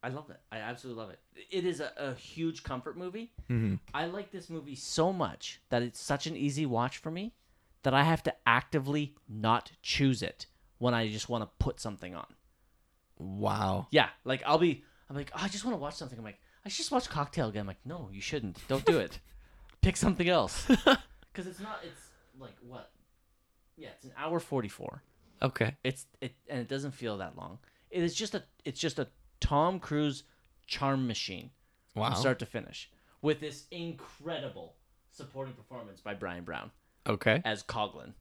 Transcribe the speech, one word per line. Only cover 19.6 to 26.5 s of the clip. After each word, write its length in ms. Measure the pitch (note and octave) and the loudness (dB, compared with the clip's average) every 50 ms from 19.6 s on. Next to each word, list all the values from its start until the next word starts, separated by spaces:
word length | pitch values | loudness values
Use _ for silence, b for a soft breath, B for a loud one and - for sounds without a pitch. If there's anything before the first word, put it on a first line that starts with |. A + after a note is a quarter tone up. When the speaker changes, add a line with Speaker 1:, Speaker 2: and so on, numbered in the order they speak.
| b b b - - | b b b 4 4
Speaker 1:
Pick 160 | F#3+ F#3+ - | 4 6 6
something 300 | - A3 F#3 - F3+ E3+ | 4 4 4 4 4 6
else." 360 | F3+ E3 A2 F#2+ - - - | 6 6 4 2 0 -4 6
Speaker 2:
<laughs> 680 | - C4 - - - C4+ - - - - - - _ _ | 6 6 8 10 8 6 6 4 -10 -20 -20 -20 _ _
Speaker 1:
'Cause 120 | - F#3 | -10 -10
it's 140 | F#3 F3+ F3 | -10 -10 -12
not, 200 | G3 G#3+ G#3+ - - | -10 -10 -10 -10 -12
it's 160 | - - - - - - _ _ _ _ C3 | -14 -16 -16 -20 -20 -20 _ _ _ _ -20
like, 180 | C3+ A#2+ - _ - | -18 -18 -18 _ -20
what? 240 | A#2+ C3 A#2+ - - _ _ _ _ _ _ _ _ _ _ _ _ _ _ _ _ _ | -16 -16 -16 -16 -18 _ _ _ _ _ _ _ _ _ _ _ _ _ _ _ _ _
Yeah, 140 | - D#3 C3+ - | -18 -18 -18 -16
it's 100 | - - | -16 -18
an 60 | C3+ C3 | -16 -10
hour 240 | - C#3+ D#3+ E3+ E3+ | -6 -4 0 0 -2
forty-four. 640 | E3 - - C3+ A2+ G2+ - - - - - C3+ _ _ _ _ _ _ _ - - | -2 0 -2 -2 -2 -4 -8 -8 -10 -10 -10 -12 _ _ _ _ _ _ _ -2 -2
Speaker 2:
Okay. 340 | C3 - - A#2+ A2 C#3 - _ | -2 2 2 0 0 0 -2 _
Speaker 1:
It's, 220 | C3 C3+ - - _ _ _ - | -4 -4 -4 -10 _ _ _ -12
it, 120 | B2 - _ _ | -12 -12 _ _
and 120 | - | -8